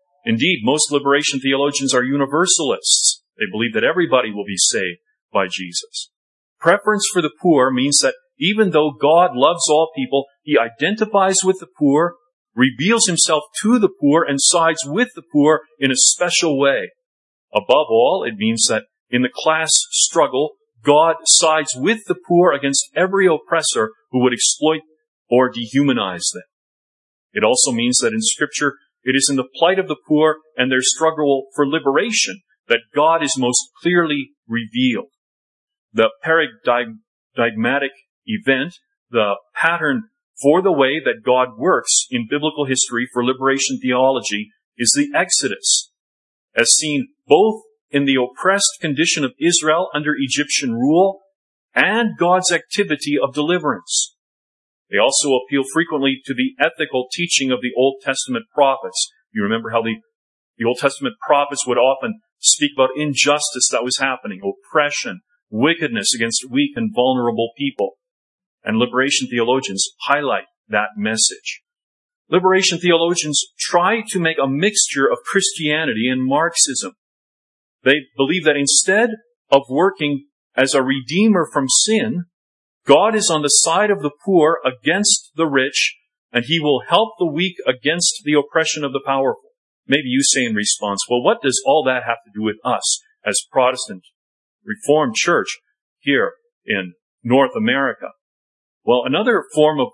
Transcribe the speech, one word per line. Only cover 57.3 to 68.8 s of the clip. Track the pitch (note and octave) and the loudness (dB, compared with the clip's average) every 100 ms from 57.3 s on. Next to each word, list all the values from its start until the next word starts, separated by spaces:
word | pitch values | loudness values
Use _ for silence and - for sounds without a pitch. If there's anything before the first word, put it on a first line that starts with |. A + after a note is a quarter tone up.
| - C3 | -2 0
of | B2 | -2
the | B2 B2 | -4 0
Old | C3+ C3+ | 0 0
Testament | C#3 C3+ - A#2+ A2+ | -6 -6 -4 -6 -4
prophets. | - C#3 C3 F#2+ - - _ _ | 2 2 2 -4 -6 -8 _ _
You | G#2+ | -4
remember | G2+ A2+ A2+ | -2 -2 -2
how | A#2 | -2
the, | A2+ A2+ _ _ _ _ _ - | -2 -6 _ _ _ _ _ -4
the | A#2+ | -2
Old | - | 0
Testament | C#3 - C3 A2 - | -2 -2 -8 -6 0
prophets | C#3+ C#3+ C#3+ B2+ | 0 0 -4 -2
would | A#2+ | 2
often | B2+ C#3 B2 G#2+ _ _ | 2 2 -4 -10 _ _
speak | - - C#3+ C3+ | 0 0 0 2
about | C3 C3+ | 0 0
injustice | D3+ B2 C#3+ D3 - B2+ - | -4 0 0 0 -2 -4 -2
that | B2 | -2
was | B2 - | -4 -2
happening, | C3+ C3 G#2+ F#2+ | -2 -4 -8 -8
oppression, | G2 - _ D#3 D3 - A2+ F#2 _ _ _ | -6 -8 _ 0 0 -2 -8 -12 _ _ _
wickedness | G#2+ D3 E3 D3+ A2+ G2 | -2 0 0 -2 -4 -4
against | A#2+ A#2 - C3 | -2 -2 -4 -4
weak | C3 C#3+ B2 | -2 -2 -2
and | A2 | -4
vulnerable | A2+ B2+ B2+ A#2+ A2 A#2 - | 0 2 2 0 -2 -4 -4
people. | C#3+ - G2 - _ _ _ _ _ _ | -8 -4 -6 -6 _ _ _ _ _ _
And | - | -4
liberation | A2 | 0